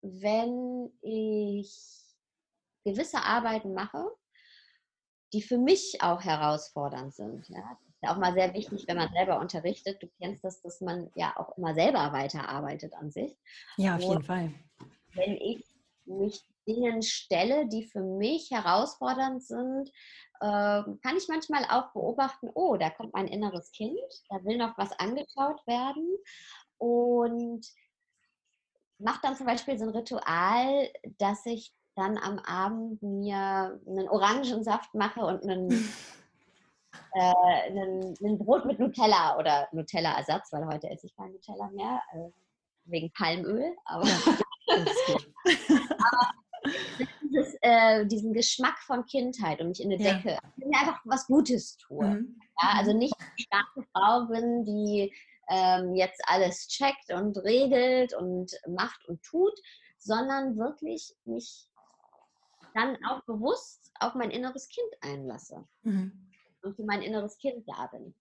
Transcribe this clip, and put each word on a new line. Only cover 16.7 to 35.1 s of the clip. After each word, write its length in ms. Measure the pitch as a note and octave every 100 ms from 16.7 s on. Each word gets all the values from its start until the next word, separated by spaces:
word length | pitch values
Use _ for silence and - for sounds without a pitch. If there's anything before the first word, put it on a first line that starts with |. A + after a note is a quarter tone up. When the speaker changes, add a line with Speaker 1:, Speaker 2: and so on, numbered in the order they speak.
| A3+ A#3+ A3+
Speaker 1:
stelle, 680 | A3 - - F3 G3 C#4+ C4+
die 160 | A3
für 180 | A3+ G#3
mich 500 | F#3+ F#3+ G#3+ D#4+ -
herausfordernd 920 | B3 F3 F#3 C#4 - B3+ C4 C4+ C4
sind, 460 | B3+ A#3 B3+ C4+ C#4 _ - - - _
äh, 80 | G#3
kann 680 | G#3 G3+ G#3 G#3 G3+ B3+ E4
ich 100 | F#4+
manchmal 380 | D#4+ D#4 D4 C4+
auch 260 | A#3+ C4
beobachten, 560 | - - A#3+ C4+ - A#3
oh, 240 | - F4+ G#3
da 120 | D#3+
kommt 240 | - A3
mein 140 | G3+ G3
inneres 440 | G3 G#3 F3+ -
Kind, 260 | - G#3+ F4+ C5+ C5 _
da 140 | G3
will 140 | F#3 A#3
noch 200 | A3+ A3+
was 140 | G3+ -
angeschaut 680 | F#3+ B3+ - - C#4 D4+ -
werden. 420 | A#3+ B3+ C#4+ E4 G4 G4+ - - - _ _
Und 880 | A#3+ A#3+ A#3+ A#3+ A#3 A#3 A#3 A#3 A3+ _ _ _ _ _ _ _ _ _ _ _ _ _
mach 220 | G#3 C4
dann 140 | C4+ C4+
zum 120 | C4
Beispiel 300 | A#3+ - B3+
so 80 | A3
ein 60 |
Ritual, 1000 | G#3+ A#3 A#3+ - E3 F3+ A#3 C4 C#4 C4+ - - -
dass 280 | G3 G#3+ -
ich 280 | A#3 - _ _ -
dann 220 | F#3+ G#3+
am 220 | F3+ G3+
Abend 600 | - F3+ F#3+ A3+ A3+ G#3+
mir 800 | G#3 G3 G3+ G3 G3 G3 F#3+ - -
einen 200 | F#3+ F#3+
Orangensaft 840 | G#3 G3 A#3+ C4+ A3+ A3 A3 -
mache 280 | G#3+ G#3